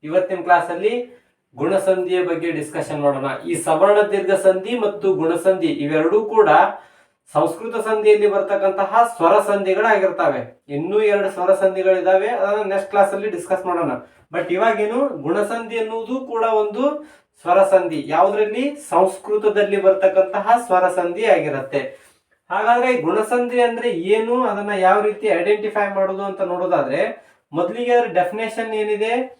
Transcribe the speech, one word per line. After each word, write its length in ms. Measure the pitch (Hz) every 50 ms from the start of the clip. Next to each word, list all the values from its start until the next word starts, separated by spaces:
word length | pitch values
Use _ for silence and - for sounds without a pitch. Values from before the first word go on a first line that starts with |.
| -
ಇವತ್ತಿನ 360 | 151 165 185 180 185 190 180
ಕ್ಲಾಸ್ 300 | 165 170 180 170 - -
ಅಲ್ಲಿ 520 | 170 170 190 220 233 247 240 - - _ _ _ _ _ _ _ _
ಗುಣಸಂಧಿಯ 640 | 120 143 170 196 190 190 190 190 185 180 175 185 180 180
ಬಗ್ಗೆ 280 | 175 165 160 160 170 156
ಡಿಸ್ಕಷನ್ 500 | 151 147 - - 165 143 - 143 147 143
ಮಾಡೋಣ. 440 | 143 139 131 135 139 135 - -
ಈ 80 | 170 170
ಸವರ್ಣ 460 | 147 - 165 160 156 185 196 208 208 208 202
ದೀರ್ಘ 240 | 196 196 180 180 196
ಸಂಧಿ 440 | 185 190 190 185 190 190 214 240 240
ಮತ್ತು 360 | 214 202 - - - 190 185
ಗುಣಸಂಧಿ 520 | 151 160 160 170 170 - 190 190 175 165
ಇವೆರಡೂ 580 | 160 143 139 143 143 156 156 156 170 202 214 220
ಕೂಡ 260 | 208 220 220 208 - 151 156 185 196 202 - - - _ _ _ _ _ _ _ _ -
ಸಂಸ್ಕೃತ 440 | 147 156 - - - 220 226 233 220 214 214
ಸಂಧಿಯಲ್ಲಿ 380 | 220 214 214 214 208 208 208
ಬರ್ತಕ್ಕಂತಹ 880 | 208 196 196 - 185 196 190 190 190 185 185 196 190 202 233 233 226 -
ಸ್ವರ 240 | - 165 165 190 208
ಸಂಧಿಗಳಾಗಿರ್ತವೆ. 1200 | 202 202 202 202 196 185 190 202 214 175 165 196 190 185 - - 170 151 131 127 120 - - _ _ -
ಇನ್ನೂ 320 | 143 143 160 185 202 214
ಎರಡು 300 | 214 208 202 202 196 190
ಸ್ವರ 240 | 190 185 180 185 190
ಸಂಧಿಗಳಿದಾವೆ, 760 | 190 196 190 190 190 185 190 185 185 170 185 190 190 202 220
ಅದನ್ನ 400 | 240 - 190 202 208 214 208 196
ನೆಕ್ಸ್ಟ್ 220 | 196 190 190 -
ಕ್ಲಾಸ್ 240 | 202 202 196 196 196
ಅಲ್ಲಿ 160 | 190 139 143
ಡಿಸ್ಕಸ್ 360 | 175 170 - - 190 185 -
ಮಾಡೋಣ. 240 | 185 180 170 170 143 127 - - - _ _ _ _ 147
But 200 | 170 175 - 170
ಇವಾಗೇನು 560 | 185 220 233 220 202 208 214 226 247 285 269
ಗುಣಸಂಧಿ 680 | 240 156 139 - - 208 208 - 233 233 226 214 233 226
ಅನ್ನುವುದು 480 | 220 214 220 226 226 226 254 262 262
ಕೂಡ 180 | 262 233 226 226
ಒಂದು 680 | 226 220 214 208 208 202 247 269 285 302 294 - - - _ _ _ _ _
ಸ್ವರ 220 | _ 170 180 196 190
ಸಂಧಿ. 420 | 190 190 185 175 165 156 143 135
ಯಾವ್ದ್ರಲ್ಲಿ? 680 | 135 151 165 185 202 202 208 214 208 220 247 269 285 294
ಸಂಸ್ಕೃತದಲ್ಲಿ 1080 | - - - 180 165 190 190 - - - - 208 214 208 214 202 208 202 196 202 196 190
ಬರ್ತಕ್ಕಂತಹ 800 | 190 190 185 190 190 190 190 190 190 - 208 196 208 233 240 -
ಸ್ವರ 220 | - 185 180 185 180
ಸಂಧಿ 360 | 175 185 170 175 175 208 226
ಆಗಿರತ್ತೆ. 560 | 226 - 120 151 151 - - 131 - - 139 - - - - _ _ _ _ _ _ _ _ _ _
ಹಾಗಾದ್ರೆ 440 | 175 202 214 226 240 247 247 254 247
ಈ 80 | - -
ಗುಣಸಂಧಿ 580 | 165 185 214 214 208 240 247 240 240 240 247
ಅಂದ್ರೆ 300 | 240 233 226 226 - 240
ಏನು, 540 | - 165 170 190 208 226 226 226 240 254 240
ಅದನ್ನ 260 | 220 202 196 208 208
ಯಾವ 300 | 202 190 185 185 190 208
ರೀತಿ 260 | 208 214 208 202 -
ಐಡೆಂಟಿಫೈ 680 | 214 185 170 175 202 208 208 208 208 208 214 202 196 196
ಮಾಡೋದು 300 | 196 190 190 190 190 196
ಅಂತ 160 | 196 190 185 190
ನೋಡೋದಾದ್ರೆ 840 | 180 180 180 180 180 254 - 139 127 131 165 190 226 - - _ _ _ _ _ _ 147
ಮೊದಲಿಗೆ 400 | 160 180 - 220 233 240 247 240
ಅದ್ರ 200 | 240 240 208 165
ಡೆಫಿನೇಷನ್ 600 | 180 180 180 196 214 226 220 220 226 226 220 220
ಏನಿದೆ? 380 | 214 208 214 214 202 214 226 233 254 262 262 - _